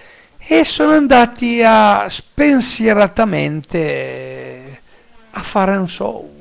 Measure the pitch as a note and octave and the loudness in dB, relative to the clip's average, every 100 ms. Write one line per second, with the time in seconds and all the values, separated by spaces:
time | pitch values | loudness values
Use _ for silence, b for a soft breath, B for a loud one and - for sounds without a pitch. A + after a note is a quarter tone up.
0 | B B B B - E4 D4+ - D4+ D#4 | B B B B -2 0 0 0 2 2
1 | C#4 B3+ A#3+ A#3+ A#3+ A#3 A3+ A3 G#3+ G3+ | 4 4 2 0 -4 2 4 4 4 2
2 | G3 - - - D4 C4+ - - A3 G#3 | -2 -8 -8 0 2 2 0 0 0 2
3 | G3 - A3 D#3 D3 D3+ - E3+ D3+ C3+ | 2 2 -2 0 -4 -6 -6 -4 -4 -6
4 | C3 C3 C3 C3 C3 B2+ C3 C3+ _ b | -8 -12 -14 -14 -16 -18 -20 -20 _ b
5 | b b _ G#3+ - G#3 F#3+ G3 F3+ - | b b _ -14 -4 0 0 0 -4 -6
6 | G3 A3+ D3 - | -8 -8 -14 -18